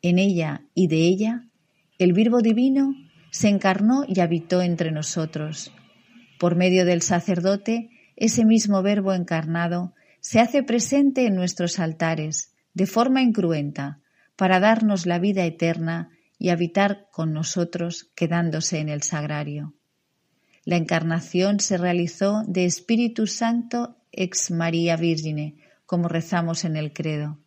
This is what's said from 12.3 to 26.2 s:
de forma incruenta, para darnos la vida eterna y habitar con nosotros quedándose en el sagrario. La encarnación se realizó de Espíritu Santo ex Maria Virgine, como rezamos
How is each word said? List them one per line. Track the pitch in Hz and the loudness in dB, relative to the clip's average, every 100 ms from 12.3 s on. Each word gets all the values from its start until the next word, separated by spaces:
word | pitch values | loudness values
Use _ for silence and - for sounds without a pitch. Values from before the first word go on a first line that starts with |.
| 156 - _ _ | -8 -10 _ _
de | 175 190 | -4 0
forma | 226 247 262 | 2 2 4
incruenta, | 254 214 175 156 143 143 139 147 _ _ _ - | 2 2 0 0 -4 -6 -10 -12 _ _ _ -2
para | 185 185 | 2 4
darnos | 208 226 220 196 175 | 4 4 2 0 0
la | 175 | 0
vida | 196 196 | 0 0
eterna | 170 160 165 165 165 165 165 _ _ _ | -2 -2 -2 -2 -4 -6 -10 _ _ _
y | 185 | -2
habitar | 170 170 190 202 202 _ | 0 0 2 0 0 _
con | - 160 | -6 -4
nosotros | 156 160 185 170 175 170 170 - | -2 -4 -2 -4 -4 -8 -8 -16
quedándose | - 165 170 170 156 - 160 | -4 -2 0 0 -2 -4 -4
en | 151 | -4
el | 147 | -4
sagrario. | - 151 151 151 147 147 151 _ _ _ _ _ _ _ _ _ - | -4 -4 -4 -6 -6 -8 -10 _ _ _ _ _ _ _ _ _ -2
La | 175 | -2
encarnación | 160 165 165 165 - 180 190 202 | 0 -2 0 -4 -2 0 0 0
se | - 185 | 0 0
realizó | 180 175 170 - 196 214 214 | 0 0 -2 -2 -2 0 -2
de | 185 180 | 0 0
Espíritu | 175 - 226 233 233 214 | -2 -2 0 0 -2 -4
Santo | - 233 240 233 240 233 _ _ | -2 -2 -2 -4 -6 -6 _ _
ex | - 185 - - | -6 -4 -4 -4
Maria | 170 165 165 170 165 | -2 0 0 0 0
Virgine, | 170 160 156 151 151 - _ _ - | 0 0 -4 -6 -8 -12 _ _ -4
como | 180 170 | -2 0
rezamos | 165 | -2